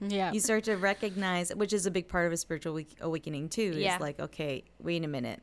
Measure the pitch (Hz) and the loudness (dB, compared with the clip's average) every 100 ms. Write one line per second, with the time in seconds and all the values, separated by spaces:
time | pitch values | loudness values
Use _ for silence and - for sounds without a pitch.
0 | 202 196 180 208 226 220 220 196 196 202 | -2 2 2 2 2 2 2 2 2 2
1 | 214 185 190 175 175 - 202 208 185 180 | -2 0 2 2 0 0 2 2 2 0
2 | 175 180 170 165 - 156 160 156 151 - | 0 2 2 2 -2 -4 -2 -4 -6 -6
3 | 165 160 156 143 156 - 202 156 190 180 | -4 -2 -4 -4 -4 0 0 2 2 2
4 | 147 147 147 - 151 131 - - 170 170 | -2 -4 -6 -4 -4 -4 -8 -8 -2 0
5 | 156 135 117 - | 0 -2 -4 -8